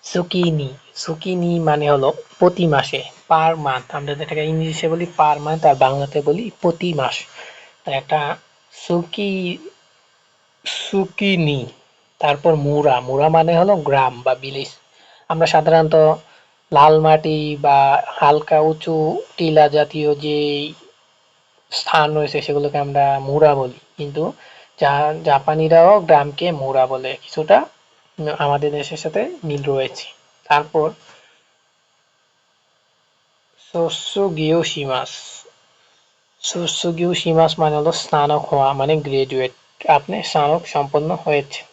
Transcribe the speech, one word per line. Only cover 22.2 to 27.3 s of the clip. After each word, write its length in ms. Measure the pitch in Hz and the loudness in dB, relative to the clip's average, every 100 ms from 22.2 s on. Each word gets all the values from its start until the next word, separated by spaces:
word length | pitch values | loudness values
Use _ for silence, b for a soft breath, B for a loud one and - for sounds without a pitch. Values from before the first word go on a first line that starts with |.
| 147 147 | -2 -4
সেগুলোকে 360 | - 147 143 143 | -4 -2 -2 -4
আমরা 400 | 143 139 139 135 | -2 0 0 0
মুরা 360 | 135 143 156 | -2 4 4
বলি, 240 | 139 127 127 _ - | 4 -2 -8 _ -14
কিন্তু 360 | 147 147 170 277 B B B _ | -10 -6 -6 -8 B B B _
জা-, 420 | 143 143 151 156 | 0 2 0 -2
জাপানিরাও 760 | 160 139 139 156 156 165 170 208 | 0 2 2 0 4 8 8 6
গ্রামকে 520 | 165 151 143 143 175 | 6 4 4 -4 -4
মুরা 340 | 156 135 135 127 | -4 -2 0 0
বলে, 300 | 131 131 131 | 0 -6 -10
কিছুটা 420 | - | -12